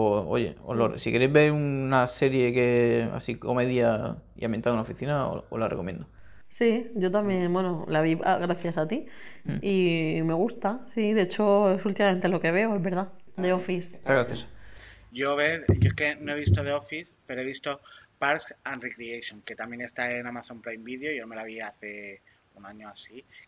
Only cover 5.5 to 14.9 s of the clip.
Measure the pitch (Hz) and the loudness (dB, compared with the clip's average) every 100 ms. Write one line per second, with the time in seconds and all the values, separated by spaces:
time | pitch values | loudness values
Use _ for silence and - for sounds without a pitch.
5.5 | 113 110 - 90 - - - - - - | -2 -2 -2 -4 -8 -12 -16 -18 -16 -10
6.5 | - 233 220 240 220 180 208 202 185 175 | 0 2 2 -2 -2 0 2 2 0 2
7.5 | 180 185 165 - 156 160 165 - 180 175 | 0 0 -2 0 2 2 2 2 2 2
8.5 | 170 170 165 160 269 - - - - 139 | -2 -2 -2 -2 -2 -6 -14 -16 -12 -6
9.5 | 143 202 190 180 165 156 165 165 165 226 | -4 0 4 4 2 0 0 2 2 0
10.5 | - 196 247 - 233 208 220 180 - 208 | 0 -4 -4 -6 0 2 4 2 2 4
11.5 | 202 202 185 202 196 202 180 185 175 160 | 6 6 4 0 2 4 4 2 2 2
12.5 | 180 226 202 180 180 190 - - - 180 | 2 2 2 0 -2 -4 -8 -14 -2 0
13.5 | 185 185 180 180 - - 135 120 - - | 2 0 -4 -4 -6 2 4 2 -4 -10
14.5 | - - - - | -16 -18 -18 -20